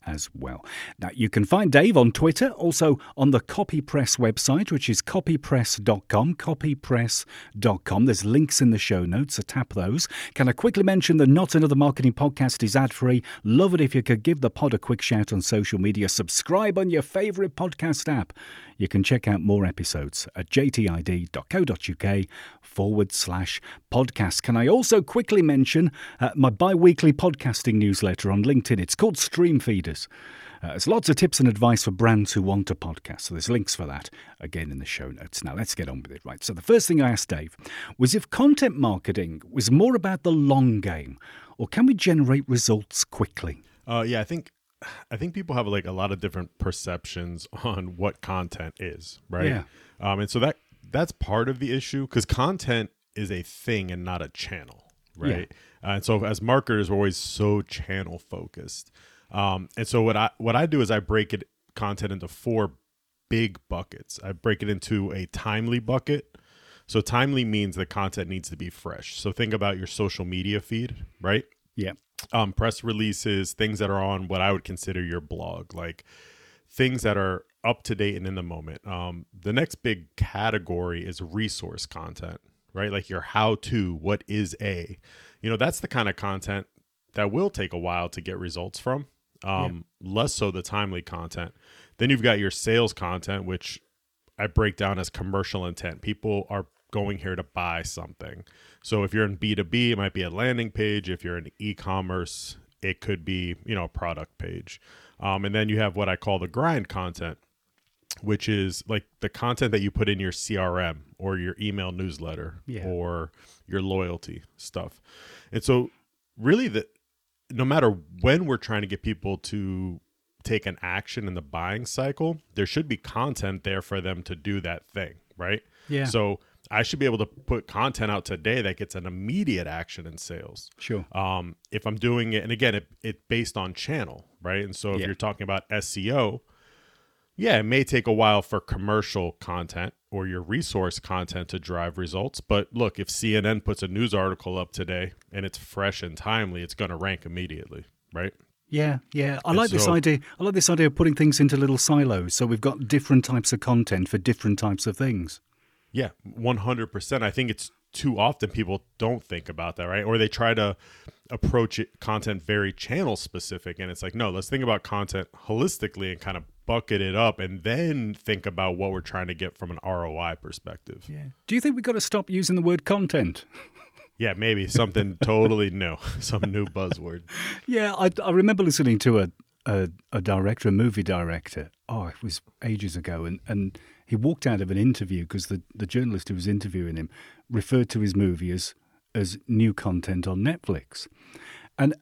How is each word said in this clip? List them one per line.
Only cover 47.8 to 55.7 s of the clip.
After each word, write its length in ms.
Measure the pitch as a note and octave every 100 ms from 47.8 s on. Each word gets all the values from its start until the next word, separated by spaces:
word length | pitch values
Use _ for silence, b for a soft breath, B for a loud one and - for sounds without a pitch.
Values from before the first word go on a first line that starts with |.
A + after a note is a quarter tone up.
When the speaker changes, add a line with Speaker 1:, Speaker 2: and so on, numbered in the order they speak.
| F2+ F2
Speaker 2:
what 240 | G2+ -
content 540 | - F#2 F2 - D#2+ -
is, 400 | F2 D#2+ E2 - -
right? 160 | F2 C#3
Speaker 1:
Yeah. 160 | A2+ - b b b
Speaker 2:
Um, 200 | G2+ G2
and 100 | G#2
so 80 | B2
that, 160 | C#3+ - _ _ -
that's 200 | C#3 E3+
part 380 | - - G#2+ B2+
of 80 | B2+
the 160 | C3+
issue, 320 | C3 - C#3 C3+
'cause 180 | B2
content 680 | - - C#3 F#3+ - A#2 G#2 _ _ -
is 160 | G2
a 100 | F2+
thing 480 | E2+ - - G#2+ F#2
and 140 | F2+
not 180 | F2+ F2+
a 80 | D#2+
channel, 640 | - - F2 - - _ _ _ -
Speaker 1:
Yeah. 140 | C#3+
Speaker 2:
right? 200 | F2+ F2+ b b